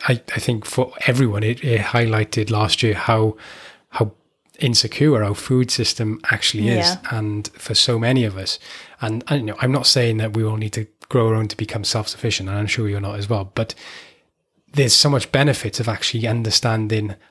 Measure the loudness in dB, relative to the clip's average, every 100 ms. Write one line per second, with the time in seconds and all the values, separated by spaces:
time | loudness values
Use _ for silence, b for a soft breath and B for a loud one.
0 | 0 -2 -2 -4 -2 -2 -2 -2 -2 -2
1 | 0 2 2 2 0 0 0 0 2 2
2 | 2 2 0 0 0 2 2 2 2 2
3 | 2 4 4 0 B B B B B -2
4 | -2 -4 _ _ _ -4 0 2 0 2
5 | 4 4 2 -2 0 2 2 0 -2 -2
6 | -2 -4 -2 -2 -2 0 2 2 2 0
7 | -4 -4 -2 -4 -8 -10 -4 0 2 2
8 | 2 2 2 -2 -8 -8 B B B B
9 | -6 -4 -2 -2 -2 -2 0 2 2 4
10 | 2 2 0 0 0 -2 -4 -6 -8 _
11 | -2 2 4 2 0 -4 -6 -4 -2 -4
12 | -4 -6 -4 -4 -4 -4 -2 -2 -2 -2
13 | -4 -6 -2 -2 -2 -4 -6 -6 B B
14 | B B B _ _ _ _ 0 4 4
15 | 4 2 2 2 2 2 -2 -4 -4 -4
16 | -4 -2 -2 -2 0 0 2 0 0 -2
17 | -2 -8 b